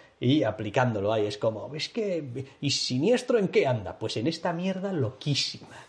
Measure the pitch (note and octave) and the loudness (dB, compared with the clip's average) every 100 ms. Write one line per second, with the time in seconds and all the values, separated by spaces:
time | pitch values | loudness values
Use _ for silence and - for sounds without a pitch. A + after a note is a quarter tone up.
0 | - - B2 D3 A2+ G#2 G#2+ C3+ B2 G#2+ | -20 -2 4 4 4 0 0 2 2 2
1 | G2+ A2 G#2 - A2+ G#2+ G#2 D3+ - A#3 | 2 2 0 0 -2 -2 -6 -8 -6 -4
2 | G#3 E3+ C#3 B2 B2+ - C#3 - - B2+ | -2 -2 -4 -8 -10 -4 -2 0 0 2
3 | F#3 B3 - A#3+ F#3 A3 C#3+ A#2 F2+ - | 4 2 4 2 4 4 4 2 -4 -6
4 | G#2+ B2 C3 E3 F#3 E3+ F#3 F#3 G3 F3 | -4 -2 -2 -2 -4 -2 -4 -4 -4 -2
5 | A2+ - D3 C3+ - - - - | -4 -4 -2 0 -2 -6 -16 -20